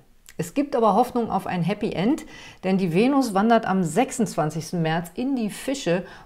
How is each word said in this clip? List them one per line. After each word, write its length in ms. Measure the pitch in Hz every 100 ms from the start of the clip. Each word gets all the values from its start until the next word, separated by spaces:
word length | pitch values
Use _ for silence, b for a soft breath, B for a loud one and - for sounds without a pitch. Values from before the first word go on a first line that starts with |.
| _ _ - -
Es 160 | 160 -
gibt 200 | 285 262
aber 200 | 226 196
Hoffnung 340 | 247 240 226
auf 160 | 190 -
ein 160 | 180
Happy 300 | 165 208 208
End, 320 | - 202 320 - B B B
denn 160 | 185 190
die 160 | 190 165
Venus 400 | 247 285 247 190
wandert 320 | 220 226 226
am 160 | 190
sechsundzwanzigsten 1000 | 170 156 262 - 214 - 151 160 - 180
März 300 | 160 165 175
in 220 | - 254 262
die 160 | 214
Fische, 520 | - - 277 - 180 180 B